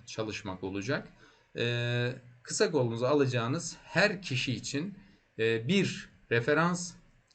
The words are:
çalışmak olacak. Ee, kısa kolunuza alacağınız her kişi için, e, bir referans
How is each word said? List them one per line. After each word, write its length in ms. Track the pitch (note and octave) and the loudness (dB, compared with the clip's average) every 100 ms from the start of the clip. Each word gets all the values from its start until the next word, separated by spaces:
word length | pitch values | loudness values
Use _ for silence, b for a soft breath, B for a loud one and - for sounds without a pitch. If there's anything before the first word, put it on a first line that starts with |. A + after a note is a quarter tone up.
| - | -10
çalışmak 580 | - A2 G2 G2 F2+ | -6 -6 -6 -8 -6
olacak. 440 | F#2+ G2 G2+ D#3+ - b b b b - | -6 -4 -2 -4 -6 b b b b -4
Ee, 580 | A#2+ A#2+ A#2+ A#2+ B2 - - - | -2 0 0 0 0 -4 -12 -18
kısa 280 | - E3 G3+ | -6 0 2
kolunuza 380 | D3+ A#2+ A2+ B2+ | 4 2 2 2
alacağınız 680 | D3 C3 B2 A#2 E3 - - | 4 4 2 0 -2 -6 -12
her 380 | - D#3+ G3+ - | -2 2 2 2
kişi 320 | - C3 - | -4 -2 -2
için, 440 | A2 - C#3 F#3+ B B B B - | -4 -4 -4 -6 B B B B -2
e, 280 | A2+ A2+ A#2 | 0 0 2
bir 420 | G3 C3+ - - - - | 2 2 -2 -10 -20 -2
referans 640 | A#2 D3 D3+ E3+ F3 - - - _ _ | 0 4 4 4 0 -4 -12 -20 _ _